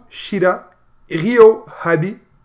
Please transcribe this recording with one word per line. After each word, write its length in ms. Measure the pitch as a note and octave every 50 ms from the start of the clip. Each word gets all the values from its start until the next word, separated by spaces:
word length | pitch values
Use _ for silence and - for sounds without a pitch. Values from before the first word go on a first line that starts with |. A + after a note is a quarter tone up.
| - _
Shida, 640 | - - - - G#3 G3 F#3 F3+ G3 - - _ _ _ _ _ _ _ _ _
Ryo 540 | E3+ E3 D#3+ A3 B3 A#3 A3 A3 A3 - - - - - -
Habi 340 | E3+ E3 D#3 D#3+ G3 A3+ - _ _ _ _ _